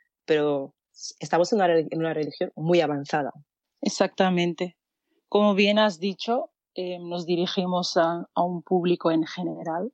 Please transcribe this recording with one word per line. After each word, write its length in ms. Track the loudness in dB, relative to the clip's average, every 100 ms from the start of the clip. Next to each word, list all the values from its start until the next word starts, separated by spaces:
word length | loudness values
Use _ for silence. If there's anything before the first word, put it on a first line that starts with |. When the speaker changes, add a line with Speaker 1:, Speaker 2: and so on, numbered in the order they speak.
| _ _ -2
Speaker 1:
pero 480 | 0 2 -2 -4 _ _ -18 -18 -12
estamos 320 | -2 0 2
en 40 | 2
una 80 | 4
re-, 200 | 2 2
en 100 | -2
una 140 | -4
religión 380 | -2 -4 -4 -6 -4
muy 260 | 2 2
avanzada. 500 | 2 -2 -2 -4 -4 -8 -20 _ _ -8 -4
Speaker 2:
Exactamente. 880 | 0 0 2 2 2 0 -2 -6 -10 _ _ _ _ -2
Como 280 | 2 4 4
bien 240 | 4 4
has 200 | 2 0
dicho, 520 | -6 -4 -4 -4 -4 _ _ -10
eh, 240 | -8 -8
nos 260 | -8 -6 -2
dirigimos 720 | 0 0 -2 -2 -2 0 2
a, 300 | 2 0 -4
a 100 | -2
un 180 | -2 -2
público 480 | 0 2 2 2 2
en 140 | 2 0
general 680 | -4 -6 -6 -6 -4 -6